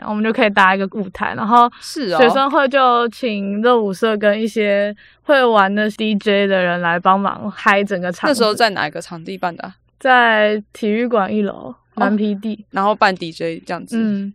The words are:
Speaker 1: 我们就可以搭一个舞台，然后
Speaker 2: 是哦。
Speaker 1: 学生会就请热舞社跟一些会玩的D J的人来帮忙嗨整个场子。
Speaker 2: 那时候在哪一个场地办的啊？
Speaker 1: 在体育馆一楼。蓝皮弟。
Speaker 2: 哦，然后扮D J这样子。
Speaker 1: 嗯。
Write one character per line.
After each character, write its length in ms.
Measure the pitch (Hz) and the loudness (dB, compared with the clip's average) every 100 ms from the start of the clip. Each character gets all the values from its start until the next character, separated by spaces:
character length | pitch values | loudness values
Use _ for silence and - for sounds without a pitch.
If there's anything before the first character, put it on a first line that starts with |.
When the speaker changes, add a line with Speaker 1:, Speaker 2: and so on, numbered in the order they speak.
| - | -8
Speaker 1:
我 60 | |
们 100 | 214 | -4
就 80 | 220 | -2
可 140 | 220 | 2
以 60 | 214 | 2
搭 240 | 202 185 | 4 2
一 40 | 196 | 2
个 80 | 196 220 | -2 -6
舞 100 | 190 | -10
台， 220 | - - | -6 -6
然 120 | 247 214 | -4 2
后 240 | 240 240 - | 4 4 0
Speaker 2:
是 320 | - 330 220 | -12 -8 -2
哦。 60 | 175 | 4
Speaker 1:
学 100 | 233 | 4
生 200 | 269 277 | 4 0
会 180 | 302 269 | 2 2
就 400 | 269 254 240 240 | 2 4 2 0
请 540 | - 247 208 196 208 | -4 -6 -4 -6 -2
热 180 | 240 240 | 2 2
舞 140 | 208 | 0
社 200 | 185 226 208 | -2 -2 0
跟 200 | 208 208 | 0 0
一 80 | 220 | -2
些 480 | 220 208 202 208 208 _ _ | -2 0 0 -2 -6 _ _
会 200 | - 277 | 0 2
玩 320 | 247 220 196 | 4 4 4
的 140 | 208 214 | 2 -2
D 220 | - 214 202 | -2 -2 0
J 300 | 214 202 202 | 0 2 2
的 160 | 190 | 0
人 200 | 180 175 | 0 -2
来 160 | 170 175 | -2 0
帮 200 | 185 190 | 2 2
忙 320 | 196 - 220 | 0 -6 -10
嗨 280 | - 220 202 | -2 2 2
整 160 | 202 185 | 0 -4
个 140 | 180 | -6
场 160 | 175 311 | -2 -2
子。 40 | |
Speaker 2:
那 20 | |
时 100 | 254 | 2
候 100 | 220 | 0
在 160 | 208 226 | 2 0
哪 160 | 196 147 | 0 -6
一 40 | |
个 100 | 165 | -8
场 240 | - 170 | -14 -14
地 140 | 170 190 | -14 -8
办 180 | 180 170 | -8 -8
的 60 | |
啊？ 120 | 185 - _ _ | -14 -18 _ _
Speaker 1:
在 640 | 262 254 233 214 214 214 - | 2 4 4 2 0 -2 -8
体 160 | - 208 | -6 -2
育 160 | 220 240 | -2 0
馆 280 | 233 190 | -2 0
一 60 | 214 | -2
楼。 360 | 202 - - 247 _ 220 | -4 -6 -16 -20 _ -4
蓝 160 | 196 208 | -2 0
皮 180 | 214 | -2
弟。 200 | 196 220 | -4 -8
Speaker 2:
哦， 100 | 214 - | -10 -8
然 140 | 196 | -4
后 100 | 202 | -2
扮 200 | 208 202 | 2 0
D 160 | 185 170 | 0 -8
J 320 | 160 165 165 - | -8 -8 -8 -10
这 60 | |
样 120 | 170 | -12
子。 120 | 180 226 | -6 -4
Speaker 1:
嗯。 340 | 220 196 196 | -2 -4 -8